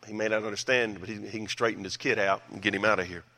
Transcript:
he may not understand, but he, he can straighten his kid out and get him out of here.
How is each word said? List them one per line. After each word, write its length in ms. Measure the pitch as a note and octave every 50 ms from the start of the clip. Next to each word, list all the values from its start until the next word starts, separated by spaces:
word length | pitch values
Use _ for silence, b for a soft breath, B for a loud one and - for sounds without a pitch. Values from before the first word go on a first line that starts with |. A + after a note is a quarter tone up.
| -
he 80 | G#2+ G#2+
may 140 | G#2+ G#2+ A2
not 140 | A2 A2 G#2+
understand, 560 | A2 G#2 G#2 - - C3 B2+ A#2+ A2 G#2 F#2+
but 100 | F2 F#2+
he, 60 | A2
he 220 | G#2 G#2 G#2 G2 A2
can 80 | G#2+ G2+
straighten 360 | - - A#2+ A#2 G#2+ F2+ G2+
his 140 | F#2+ - -
kid 220 | - C#3 A#2+ G#2+
out 220 | G2+ G2 G2 G2+ - -
and 100 | - -
get 140 | G2 G#2+ G2
him 100 | G2 G2+
out 140 | G#2+ G#2+ G2
of 80 | F#2 F2
here. 160 | F2+ F2 - _ _